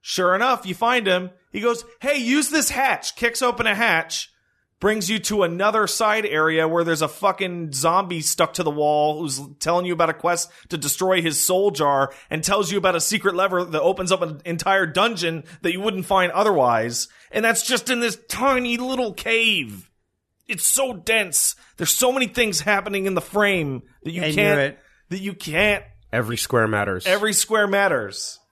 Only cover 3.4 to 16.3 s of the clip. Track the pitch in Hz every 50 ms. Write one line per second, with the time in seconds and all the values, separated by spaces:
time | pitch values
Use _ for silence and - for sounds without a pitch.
3.4 | 262 247 214 185 226 220 202 196 233 226 175 160 156 - - - - - _ _
4.4 | _ _ _ _ _ _ _ _ - 202 214 220 190 170 220 214 - - 214 208
5.4 | 185 165 170 175 196 208 220 220 208 - - - 226 214 208 220 208 - 151 156
6.4 | 156 160 160 160 160 160 165 170 170 165 165 147 156 147 - - - 190 185 -
7.4 | 196 180 175 175 165 156 139 131 135 165 170 185 196 175 180 165 151 - - -
8.4 | 170 156 - - 180 156 147 147 147 147 151 151 151 151 151 151 170 147 131 135
9.4 | 143 151 147 _ - 156 170 175 180 180 175 165 170 160 160 - - 175 170 165
10.4 | - - - - - - - 156 143 143 - - 185 185 185 180 165 165 151 -
11.4 | - - 180 185 196 208 - - 156 143 143 135 139 135 - - - _ 160 160
12.4 | 151 175 202 208 202 156 190 202 170 190 180 165 160 - 208 220 165 196 180 175
13.4 | 190 196 185 180 180 170 160 151 143 175 190 190 185 175 190 180 175 160 156 143
14.4 | _ 175 170 165 - 196 196 196 190 160 143 185 202 233 233 175 175 165 165 160
15.4 | - - - - - 170 175 185 202 220 196 190 175 - 202 190 185 175